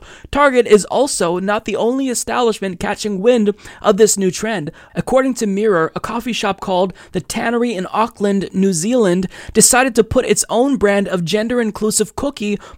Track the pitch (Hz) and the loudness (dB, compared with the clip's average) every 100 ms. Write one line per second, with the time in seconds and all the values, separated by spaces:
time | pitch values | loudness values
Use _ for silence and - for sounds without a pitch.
0 | - - - 285 285 247 233 208 - 220 | -16 -20 -4 2 4 4 6 4 4 -2
1 | 277 - 175 180 190 208 226 185 220 262 | -2 -2 -2 -2 -2 -4 -4 -2 -2 -2
2 | 269 226 - 226 233 208 196 175 208 202 | -2 -4 -4 -2 -2 -2 -6 -6 -6 -4
3 | 214 190 220 247 208 202 - - - 202 | -4 0 4 4 2 -2 -10 -2 0 4
4 | 214 - 190 - 220 208 147 - - 180 | 4 4 -2 -2 -4 -6 -8 -14 -10 -8
5 | - 262 262 240 214 196 220 175 160 - | 0 2 2 -2 -2 0 2 2 0 -4
6 | - 226 240 214 208 190 - 180 190 - | -6 -6 -6 -4 -4 -4 -2 0 0 -4
7 | - 185 - 226 233 233 240 185 185 202 | -10 -8 -6 -6 -2 0 -2 -2 -4 -2
8 | 233 - 202 196 170 190 196 170 196 254 | -2 -2 -2 0 -2 0 0 0 0 2
9 | 202 180 190 - - - - 247 262 247 | 2 0 -2 -10 -2 2 4 4 4 2
10 | 220 254 - 208 - 220 277 240 202 202 | 2 0 0 0 0 0 2 2 2 2
11 | 196 185 165 214 226 247 220 - 214 208 | 0 -4 -2 -2 -2 -2 -2 -2 -4 -2
12 | 202 - 285 - 208 202 - | -4 -4 -8 -6 -6 -6 -8